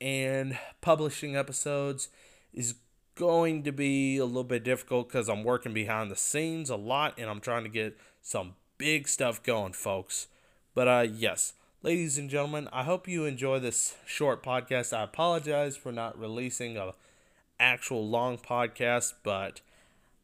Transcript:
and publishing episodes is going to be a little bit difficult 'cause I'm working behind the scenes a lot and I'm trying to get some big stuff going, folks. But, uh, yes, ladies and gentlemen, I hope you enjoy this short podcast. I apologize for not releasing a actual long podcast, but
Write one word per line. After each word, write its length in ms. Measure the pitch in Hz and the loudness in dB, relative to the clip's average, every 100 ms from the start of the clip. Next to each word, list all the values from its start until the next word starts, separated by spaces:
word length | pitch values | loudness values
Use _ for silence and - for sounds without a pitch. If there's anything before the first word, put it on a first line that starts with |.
and 580 | 131 135 131 135 135 127 - - | -4 -2 0 -2 -2 -6 -10 -4
publishing 560 | 175 156 151 - 147 139 | 4 4 4 -2 -4 -2
episodes 720 | 139 131 147 143 139 135 - - - - _ | -2 -4 -2 -2 -2 -4 -8 -12 -20 -20 _
is 240 | - - - _ _ _ | -4 -4 -6 _ _ _
going 480 | - 175 170 165 156 | 0 4 6 4 2
to 100 | 147 | -2
be 440 | 139 139 135 135 135 | 0 2 4 4 4
a 80 | |
little 200 | 127 127 | 2 0
bit 200 | 127 123 | 0 0
difficult 440 | 113 127 - 127 120 | 2 0 2 -2 0
'cause 200 | 131 107 | -2 0
I'm 160 | 107 | 0
working 280 | 110 123 123 | 0 0 0
behind 380 | 110 104 110 107 | -2 0 -2 -2
the 60 | 95 | -2
scenes 540 | - 147 165 160 143 | 0 0 -2 -2 -4
a 60 | 110 | -4
lot 420 | 107 139 151 - | 0 0 0 -2
and 120 | 113 | -8
I'm 100 | 104 | -6
trying 240 | 123 117 | -4 -4
to 60 | 110 | -2
get 260 | 110 107 - - _ | -4 -4 -6 -20 _
some 360 | - 107 92 - _ _ | -6 -4 -4 -12 _ _
big 300 | 143 156 139 | 0 0 0
stuff 340 | - 127 110 | 0 0 0
going, 300 | - 113 98 | 0 0 0
folks. 540 | - 107 95 - - - _ _ _ _ | -4 -2 -2 -4 -8 -8 _ _ _ _
But, 140 | - 123 | 2 6
uh, 180 | 123 117 | 6 4
yes, 460 | 110 110 90 - - _ _ | 2 0 0 -4 -4 _ _
ladies 360 | 156 175 160 143 | -2 0 0 -4
and 100 | 139 | -2
gentlemen, 400 | 143 143 151 143 | -2 -2 -4 -4
I 100 | 127 | -4
hope 240 | 131 180 185 | -2 -2 -2
you 180 | 175 | -2
enjoy 360 | 151 127 135 135 | -2 -2 0 0
this 360 | 123 110 - - | 0 0 -2 -4
short 380 | - - 143 120 | -10 0 2 2
podcast. 540 | 135 127 120 127 120 113 | 0 -2 0 -2 0 -2
I 60 | |
apologize 720 | 104 - 170 170 147 147 143 139 | -4 0 2 2 0 0 0 -4
for 160 | 131 | -8
not 260 | 117 113 82 | -6 -6 -6
releasing 580 | 110 113 127 - 120 113 | -8 -4 -4 -6 -6 -6
a 180 | 95 - _ _ _ _ _ - | -8 -8 _ _ _ _ _ 4
actual 480 | 123 123 - 123 107 | 4 4 -2 -2 0
long 280 | 117 127 120 | 2 0 -2
podcast, 800 | - 120 120 - 120 120 - - | -2 0 0 2 2 2 0 -4
but 380 | 104 98 98 - _ _ _ _ _ _ | -4 -2 -4 -10 _ _ _ _ _ _